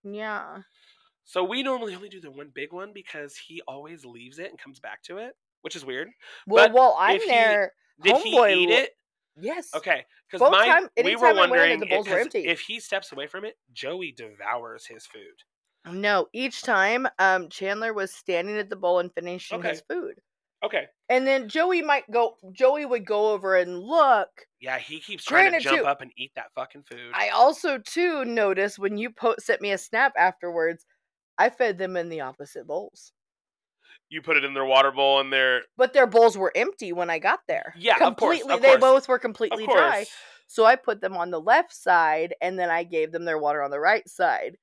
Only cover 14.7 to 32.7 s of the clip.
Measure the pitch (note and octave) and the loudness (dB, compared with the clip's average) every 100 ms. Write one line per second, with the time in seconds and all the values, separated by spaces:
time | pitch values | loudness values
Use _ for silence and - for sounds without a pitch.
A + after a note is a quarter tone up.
14.7 | A2+ - A2 - A2 F#2+ _ _ _ _ | -18 -20 -20 -20 -20 -20 _ _ _ _
15.7 | _ F3 F3+ G#3 G3 E3 A3+ C4 - - | _ -14 -4 0 0 -2 -6 -8 -8 -2
16.7 | G#3 G3 A#3+ C4 - F#3+ F#3 E3 - F#3+ | 2 2 0 -4 0 2 2 -4 -8 -6
17.7 | G#3 A3+ G#3+ F#3+ - - F3 F#3+ G#3+ G3+ | -6 -6 -6 -8 -10 -6 -4 -4 -8 -8
18.7 | G3+ F3+ F3+ F3 - F3 F3+ - G#3+ A3 | -6 -2 0 -2 -8 -10 -12 -12 -8 -8
19.7 | D#3+ _ F4 - - _ _ _ _ - | -8 _ -8 -8 -14 _ _ _ _ -6
20.7 | F#3 C3 _ - B3+ C4 C4+ A3 D#4+ F4+ | -6 -8 _ -2 0 2 -2 -2 -2 0
21.7 | F4+ D#4 C#4+ - A#3 A3+ - F#3+ F#3 B3+ | 0 0 -2 0 -2 -2 -4 -20 0 0
22.7 | D4 C#4+ A#3+ G3 G#3 G#3+ G3+ F#3+ F#3 F3+ | 0 -4 -6 -4 -2 -2 -2 0 0 0
23.7 | F3+ G#3 E4 C#4 B2+ F#3 - - _ B2+ | -8 -2 2 4 4 0 -12 -20 _ -10
24.7 | C3 C3+ D#3 - G3 - D#4+ F#4+ E4 F3+ | -10 -10 -16 -14 -14 0 2 4 2 0
25.7 | - C#3 C#3+ B2+ - B2+ - A2+ - B2+ | 0 0 -4 -8 -18 -16 -14 -14 -12 -14
26.7 | D3 _ A#2+ A#2+ G3 G#3 G#3 C4 D#4 F4 | -16 _ -18 -10 -4 -2 4 4 4 -6
27.7 | C4 - E4 F4 D4+ A#3+ A#3 G3+ F#3 G3+ | -6 -8 -4 -2 -2 -4 0 0 0 -4
28.7 | G3+ G3 G#3 A#3 - A#3+ A3 - G#3+ G3+ | -4 -6 -4 -8 -4 -2 -2 -4 -4 -4
29.7 | G3 - A3 C4+ - F3+ - F3 E3+ D#3+ | -6 -6 -2 0 2 0 0 -8 -4 -4
30.7 | E3+ _ _ _ _ _ - G3 - A#3+ | -4 _ _ _ _ _ 0 0 0 -2
31.7 | F#3 F#3 F3+ E3+ D#3+ C3 C3+ C#3+ D#3 A#2+ | -2 -6 -6 -8 -10 -12 -14 -18 -16 -10